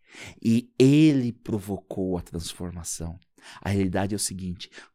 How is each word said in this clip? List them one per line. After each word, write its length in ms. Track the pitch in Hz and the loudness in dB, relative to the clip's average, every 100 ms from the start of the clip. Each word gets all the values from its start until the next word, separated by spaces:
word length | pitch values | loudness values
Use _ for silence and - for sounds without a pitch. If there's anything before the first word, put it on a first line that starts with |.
| _ - - - | _ -20 -20 -6
e 260 | - 113 - - | 0 0 0 4
ele 540 | 131 147 156 139 123 | 6 8 6 4 0
provocou 880 | 110 - 110 98 95 - - 95 90 | -4 -6 -6 -4 -8 -8 -6 -4 -4
a 20 | |
transformação. 1000 | - 85 80 - 90 87 82 - 82 87 _ _ - - | -6 -10 -10 -10 -12 -12 -10 -10 -10 -12 _ _ -20 -12
A 80 | - | -4
realidade 460 | 101 95 95 98 | 0 0 0 -2
é 20 | 104 | -4
o 40 | |
seguinte, 500 | - 95 92 90 - - - | -6 -6 -8 -10 -12 -18 -20